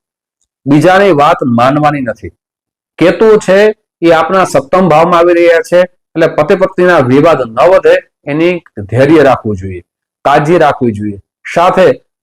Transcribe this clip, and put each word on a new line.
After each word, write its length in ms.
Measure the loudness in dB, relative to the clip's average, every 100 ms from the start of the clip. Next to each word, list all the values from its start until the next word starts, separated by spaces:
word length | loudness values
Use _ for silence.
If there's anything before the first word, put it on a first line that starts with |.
| _ _ _ _ _ _ -2
બીજાની 460 | 0 2 2 2
વાત 320 | 2 0 0
માનવાની 580 | -2 0 0 0 -2 -4
નથી. 280 | -8 -10 -14 _ _ _ _ _ _ -2
કેતુ 400 | 0 2 2 2
છે 380 | 2 2 2 -2 _ -4
એ 100 | 0
આપના 320 | 0 0 -2
સપ્તમ 440 | 0 -2 -2 0 2
ભાવમાં 300 | 2 2 0
આવી 140 | 0
રહ્યા 260 | 2 2 0
છે, 200 | 0 -2
એટલે 460 | -2 _ _ -2 -2
પતિ 280 | 0 -2 0
પત્નીના 440 | -2 0 0 0
વિવાદ 420 | 2 2 2 0
ન 180 | -4 -2 2
વધે 260 | 2 2 0 -2 _ -10
એની 360 | -4 -2 -4 -10 -16
ધૈર્ય 400 | -8 -2 2 2
રાખવું 320 | 2 0 -4 -8
જોઈએ, 260 | -10 -14 -18 _ _ _ -2
કાળજી 320 | -2 0 0
રાખવી 340 | 0 0 -4
જોઈએ. 280 | -4 -8 -10 -16 _ -8 -2
સાથે 460 | 0 2 2 0 _ _